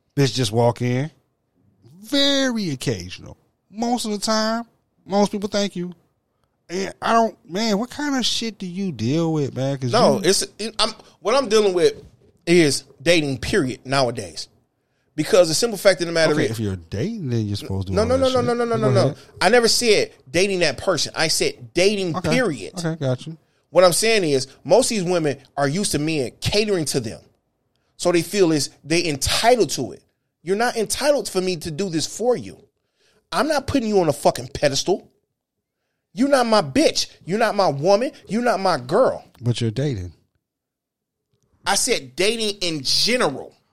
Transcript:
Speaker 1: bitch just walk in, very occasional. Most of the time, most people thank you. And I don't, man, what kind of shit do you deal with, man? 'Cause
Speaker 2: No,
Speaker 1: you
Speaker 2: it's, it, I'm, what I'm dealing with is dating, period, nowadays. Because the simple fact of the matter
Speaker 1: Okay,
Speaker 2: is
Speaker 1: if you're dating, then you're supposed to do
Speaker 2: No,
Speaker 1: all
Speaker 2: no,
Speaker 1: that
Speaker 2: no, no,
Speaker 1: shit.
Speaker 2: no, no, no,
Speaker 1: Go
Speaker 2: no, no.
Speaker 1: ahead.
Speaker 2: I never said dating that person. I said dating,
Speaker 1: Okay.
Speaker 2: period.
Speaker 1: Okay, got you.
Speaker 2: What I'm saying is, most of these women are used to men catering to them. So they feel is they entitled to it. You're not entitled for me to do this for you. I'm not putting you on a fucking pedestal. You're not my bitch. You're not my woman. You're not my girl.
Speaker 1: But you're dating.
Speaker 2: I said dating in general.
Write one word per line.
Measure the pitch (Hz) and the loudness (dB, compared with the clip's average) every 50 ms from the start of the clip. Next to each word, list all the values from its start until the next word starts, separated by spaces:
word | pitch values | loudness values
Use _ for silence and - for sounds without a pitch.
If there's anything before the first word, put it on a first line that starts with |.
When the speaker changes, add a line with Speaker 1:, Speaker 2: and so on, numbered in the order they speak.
| _ _ - | _ _ -2
Speaker 1:
bitch | - 139 127 - | 0 0 2 2
just | 127 127 104 | 0 -2 0
walk | 104 117 120 120 113 - | 2 2 2 2 2 0
in, | 120 123 123 127 143 160 - _ _ _ _ _ _ _ _ _ _ _ _ _ _ 117 143 185 | -2 -2 -2 -2 -4 -6 -10 _ _ _ _ _ _ _ _ _ _ _ _ _ _ -20 -20 -20
very | 208 220 - 277 277 285 277 277 269 262 240 220 202 170 | -10 -4 0 0 2 2 2 0 0 0 -2 -2 -4 -4
occasional. | 139 127 - 180 185 92 87 90 - - - - - _ _ _ _ _ _ _ | -4 -4 -4 -4 -4 -4 -6 -12 -14 -16 -16 -18 -20 _ _ _ _ _ _ _
Most | 185 208 233 240 240 233 - | -10 -6 -4 -2 -2 -2 -2
of | 220 | -4
the | 208 | -6
time, | 202 - 220 220 220 220 220 226 233 233 - _ _ _ _ _ _ _ | -4 -2 -2 0 0 0 -2 -2 -4 -6 -10 _ _ _ _ _ _ _
most | 156 180 202 208 196 | -2 0 2 2 2
people | - 208 190 | 0 -4 -6
thank | 214 208 202 202 196 - | -4 -2 -2 -2 -2 -4
you. | 185 175 180 175 _ _ _ _ _ _ _ _ _ _ _ _ _ _ - | -6 -8 -10 -10 _ _ _ _ _ _ _ _ _ _ _ _ _ _ -10
And | 170 190 196 170 - - | -8 -6 -6 -8 -8 -6
I | - - 220 | -2 2 2
don't, | 233 226 214 - _ _ - | 2 2 2 -2 _ _ -10
man, | 160 190 226 226 208 190 | -6 -4 -2 0 0 -2
what | 240 247 | -2 -4
kind | - - 294 294 277 | -6 -6 -4 -2 -2
of | 262 233 | -2 -2
shit | - - - 233 226 214 | -2 -2 -2 -4 -6 -8
do | - 190 | -8 -10
you | 180 170 185 196 190 | -10 -6 -6 -4 -4
deal | 156 104 107 117 143 165 170 160 | -4 -4 -2 0 0 0 0 0
with, | 160 151 143 120 120 | 0 -2 -2 -4 -4
man? | 123 135 135 139 | -4 -4 -4 -4
'Cause | 131 131 123 185 | -4 -2 0 2
Speaker 2:
No, | 233 233 180 139 - | 4 4 4 4 2
Speaker 1:
you | - 165 | 2 0
Speaker 2:
it's, | 196 - 196 - - - | 0 0 -2 -6 -8 -10
it, | 208 226 - - | -10 -6 -2 -2
I'm, | 208 226 220 - - - _ _ | -2 -2 -4 -8 -18 -20 _ _
what | - 190 233 | -4 0 0
I'm | 277 269 | 0 2
dealing | 202 208 220 214 196 185 | 2 2 4 4 4 2
with | 175 165 147 143 - - - _ _ _ _ _ _ - | 4 2 2 2 0 -12 -20 _ _ _ _ _ _ 0
is | - 170 180 165 143 131 - - - - - | 4 4 6 6 4 2 -2 -6 -10 -16 -4
dating, | 131 160 175 175 151 143 135 | 0 2 2 2 2 0 -4
period, | - - - - 208 147 127 107 - - | -6 -4 -2 0 0 0 0 -4 -8 -6
nowadays. | 131 135 139 135 120 117 117 101 87 78 - - - _ _ _ _ _ _ _ _ _ _ _ _ _ | -2 0 0 2 0 -2 -4 -10 -12 -12 -14 -16 -16 _ _ _ _ _ _ _ _ _ _ _ _ _
Because | 151 156 - - 185 180 | -6 -2 2 6 6 6
the | 160 156 | 6 4
simple | - - 240 214 | 0 0 0 0
fact | 180 - 202 185 170 | 2 4 4 4 2
of | 175 | 0
the | 165 170 | -2 0
matter | 165 160 156 151 | 2 2 2 2
Speaker 1:
Okay, | 156 156 | 2 0
Speaker 2:
is | 120 | -2
Speaker 1:
if | 113 110 | -2 -4
you're | 110 101 95 | -4 -4 -4
dating, | 90 82 - - 95 127 202 233 220 170 127 | -6 -8 -8 -6 -4 -4 -4 -6 -6 -6 -4
then | 120 113 110 | -2 -2 -2
you're | 101 101 | -2 -4
supposed | 101 - - 95 95 95 | -6 -6 -4 -4 -4 -4
to | 90 98 | -2 0
do | |
Speaker 2:
No, | 185 | 0
Speaker 1:
all | 220 233 | 2 2
Speaker 2:
no, | 254 | 2
Speaker 1:
that | 269 | 2
Speaker 2:
no, | 262 262 | 2 2
no, | 254 247 | 2 0
Speaker 1:
shit. | 240 240 240 | 0 0 0
Speaker 2:
no, | 240 240 | 0 -2
no, | |
no, | 233 226 | -2 0
Speaker 1:
Go | 226 | 0
Speaker 2:
no, | 220 208 | 2 2
no. | 202 196 170 135 | 4 4 2 2
Speaker 1:
ahead. | 143 - - - - - | 0 -6 -14 -14 -4 0
Speaker 2:
I | 160 | 2
never | 180 226 247 233 214 | 4 4 6 4 4
said | - - 240 233 202 165 117 - - - _ - | 2 2 4 4 4 4 2 0 -4 -14 _ -4
dating | 127 165 190 208 196 180 | 0 2 2 2 2 0
that | 175 151 127 | 0 0 -2
person. | - - - 180 135 - - - | -2 -2 -2 -2 0 -2 -4 -2
I | - 160 160 | -2 -2 0
said | - - 180 139 - - 127 117 - | 0 0 -2 -2 -4 -6 -14 -6 -2
dating, | 170 180 202 214 196 190 175 156 | 0 0 0 0 -2 -4 -4 -4
Speaker 1:
Okay. | 185 180 165 | -4 -2 0
Speaker 2:
period. | 156 254 254 202 147 120 92 82 - | 0 0 0 0 -2 -6 -10 -12 -10
Speaker 1:
Okay, | 185 170 160 160 160 | -8 -6 -6 -6 -4
got | 143 131 127 - - | -4 -4 -4 -4 -6
you. | 160 165 - _ _ _ _ _ _ | -12 -16 -18 _ _ _ _ _ _
Speaker 2:
What | - 175 185 | 4 6 6
I'm | 180 165 | 6 6
saying | - 214 220 226 220 185 | 4 2 2 2 2 2
is, | 156 143 131 120 - - _ - | 2 0 0 -2 -4 -12 _ 0
most | 135 175 226 262 - | 4 4 4 4 4
of | 233 | 0
these | 208 180 | -2 -2
women | 170 180 175 160 147 127 - - _ - | 0 0 0 0 -2 -4 -4 -8 _ -4
are | - 143 143 | -2 -2 -2
used | 143 190 208 - - | 0 -2 -2 -2 -2
to | 147 | -2
men | 147 156 160 151 131 107 - - | -2 -2 -2 -2 -2 -4 -6 -8
catering | - - - 208 220 214 202 180 156 | -4 -2 0 0 2 2 0 0 0
to | - - 147 | -2 -2 -4
them. | 117 117 90 - - _ _ _ _ _ _ _ _ _ _ _ _ _ _ | -4 -6 -8 -14 -18 _ _ _ _ _ _ _ _ _ _ _ _ _ _
So | - - 170 | -4 0 2
they | 175 175 165 | 2 2 0
feel | 170 - 208 190 160 | 0 0 2 2 2
is | 160 151 139 - - _ - | 2 0 -2 -4 -10 _ -6
they | 143 165 175 160 | -2 -2 0 0
entitled | 170 143 135 - - - - - 226 254 240 190 139 | -2 -4 -4 -4 -2 -2 2 4 4 4 4 4 0
to | - - 190 - - | -2 -6 -8 -8 -10
it. | - _ _ _ _ _ _ _ _ - | -14 _ _ _ _ _ _ _ _ -6
You're | 156 190 | -4 -2
not | 208 233 247 - | -2 -2 -2 -2
entitled | 226 214 - - - 247 302 294 262 208 - | -4 -4 -4 -4 -2 0 0 0 0 -2 -4
for | - 190 | -4 -2
me | 185 185 185 | -2 -2 -2
to | 156 - 175 | -4 -6 -8
do | 151 139 202 196 | -6 -6 -4 -4
this | 160 160 135 | -4 -4 -4
for | - - - 208 247 247 | -6 -6 -4 -2 -2 -2
you. | 160 107 92 80 - - _ _ _ _ _ _ _ _ _ _ _ _ - | -2 -4 -10 -16 -18 -20 _ _ _ _ _ _ _ _ _ _ _ _ -6
I'm | - 175 226 | -2 -2 0
not | 302 311 285 269 | 0 0 -2 -2
putting | - - 277 226 | -2 -2 -2 0
you | 214 214 196 | 2 2 2
on | 180 156 | 2 2
a | 143 | 0
fucking | - - 175 - - 123 131 | 0 2 0 0 0 -4 -10
pedestal. | - - - 143 135 139 - - 190 262 - - _ _ _ _ _ _ _ _ _ _ _ _ _ _ _ _ _ _ _ _ - | -6 -2 -2 0 0 0 -2 -2 -2 -2 -4 -10 _ _ _ _ _ _ _ _ _ _ _ _ _ _ _ _ _ _ _ _ -4
You're | 170 247 285 | -2 0 2
not | 285 262 240 | 4 2 4
my | 226 220 208 170 | 4 4 2 2
bitch. | 139 135 - 320 254 - - - - - - - | 2 2 2 2 2 2 -2 -6 -6 -8 -14 -8
You're | 151 175 | -4 -2
not | 220 233 214 190 | 0 0 0 2
my | 202 190 | 2 2
woman. | 170 139 139 143 185 202 202 247 302 - - - | 2 0 0 2 2 2 2 2 -2 -6 -10 -10
You're | - 190 226 | -6 -4 -2
not | 240 240 208 180 | 0 0 0 2
my | 190 190 170 139 | 2 0 0 0
girl. | 120 123 160 196 262 196 92 - - - _ - | -2 0 2 2 2 2 0 -2 -8 -18 _ -6
Speaker 1:
But | 113 120 117 - | -2 -2 -2 0
you're | 117 113 | -2 -4
dating. | 107 123 139 151 127 95 90 90 82 _ _ _ _ _ _ _ _ _ _ _ _ _ _ _ _ _ _ _ _ _ _ _ _ _ _ _ _ _ - | -2 -2 -4 -4 -4 -6 -8 -12 -14 _ _ _ _ _ _ _ _ _ _ _ _ _ _ _ _ _ _ _ _ _ _ _ _ _ _ _ _ _ -2
Speaker 2:
I | 175 196 | -2 0
said | 202 - 269 220 165 139 127 - | 0 0 0 -2 -2 -4 -6 -4
dating | - 180 208 233 226 220 208 202 208 | -2 0 0 0 0 -2 -4 -4 -4
in | 185 175 160 151 | -4 -4 -4 -4
general. | 127 - - - - 202 233 208 208 156 135 127 - - - _ _ _ | -2 -2 0 0 0 2 2 2 0 0 -2 -4 -10 -14 -18 _ _ _